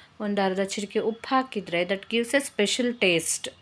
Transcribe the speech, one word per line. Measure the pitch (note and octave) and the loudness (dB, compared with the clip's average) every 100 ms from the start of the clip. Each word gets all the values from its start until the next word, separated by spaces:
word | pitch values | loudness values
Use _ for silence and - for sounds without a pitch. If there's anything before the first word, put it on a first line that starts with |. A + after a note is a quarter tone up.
| - - | -20 -8
ಒಂದು | G#3 G3+ | -2 0
ಅರ್ಧ | F#3+ F#3 | 2 2
ಚಿಟಿಕೆ | F#3+ G#3+ G3+ G#3+ | -2 -4 -4 -2
ಉಪ್ಪು | G3+ A3+ - | -2 -4 0
ಹಾಕಿದ್ರೆ | C4 C4 G#3+ F3+ E3+ | 0 0 -6 -2 -2
that | F3+ G3 | 0 -2
gives | - A3+ A#3 | -2 -2 2
a | A3+ | 0
special | - - G3+ - B3 A#3+ | 0 0 0 2 -2 2
taste. | F#3+ E3 - - - - | 4 4 2 -4 -6 -8